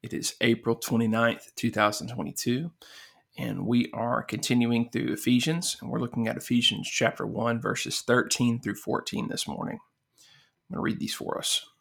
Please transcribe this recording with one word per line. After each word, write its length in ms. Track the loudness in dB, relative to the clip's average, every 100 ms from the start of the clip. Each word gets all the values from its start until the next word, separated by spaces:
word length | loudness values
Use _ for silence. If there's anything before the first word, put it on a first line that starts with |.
It 120 | -6
is 220 | -4 -6 0
April 340 | 2 4 2
twenty-ninth, 800 | -2 0 2 2 4 2 2 -8
two 160 | -2 -2
thousand 380 | 4 2 2 -6
twenty-two, 640 | -6 -6 -4 -2 0 -2 _ -20 -20 -20 _ _ -10
and 300 | -6 -4 0
we 240 | 2 2
are 300 | -2 -2 -2
continuing 680 | -2 -4 2 4 4 2 2
through 240 | -2 -2
Ephesians, 640 | 0 4 4 4 0 -2 -4
and 80 | -4
we're 100 | -4
looking 280 | -2 -2 -2
at 100 | -4
Ephesians 500 | 0 4 4 2 -2
chapter 380 | 2 2 2 -6
one, 340 | -2 0 0
verses 400 | -2 -2 -2 -4
thirteen 580 | 4 4 4 2 2 2
through 180 | -2 -6
fourteen 520 | -2 -2 -2 -4 -4
this 180 | -4 -6
morning. 340 | -6 -6 -8 _ _ _ _
I'm 600 | -20 _ _ _ _ -4
gonna 40 |
read 180 | -2 -2
these 140 | -4
for 240 | -4 -4 -4
us. 300 | -2 -2 -4 _